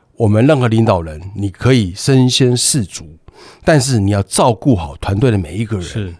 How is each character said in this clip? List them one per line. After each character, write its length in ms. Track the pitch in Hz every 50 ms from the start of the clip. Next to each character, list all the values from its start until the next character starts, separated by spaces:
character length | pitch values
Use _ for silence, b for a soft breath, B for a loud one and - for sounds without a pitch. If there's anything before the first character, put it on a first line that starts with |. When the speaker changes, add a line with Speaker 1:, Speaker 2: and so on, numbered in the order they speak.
| _ _ _
Speaker 1:
我 120 | - 117
们 180 | 101 107 107 127
任 140 | 151 156 131
何 80 | 123
领 180 | 113 113 113 113
导 160 | 113 98 87
人， 180 | 82 78 76 78 90 95 101
你 140 | 101 101 98
可 240 | - - - 120 135
以 180 | 120 101 87 92
身 340 | - - 139 135 131 127 127
先 260 | 123 - 131 123 123
士 300 | 120 - - - 139 95
卒， 320 | - - - 82 76 80 - _ - B B B B B B B
但 160 | 170 156 143
是 180 | 123 135 127 107
你 120 | 98 101
要 100 | 104 101 101
照 300 | - - - 160 123 107
顾 220 | - - 147 117
好 200 | 90 78 71 71
团 200 | - - 101 98
队 140 | 104 131 123
的 60 | 107
每 180 | 98 87 76 90
一 100 | 107 117
个 120 | 104 110
人。 80 | 92 87
Speaker 2:
是。 280 | - - 113 98 90 85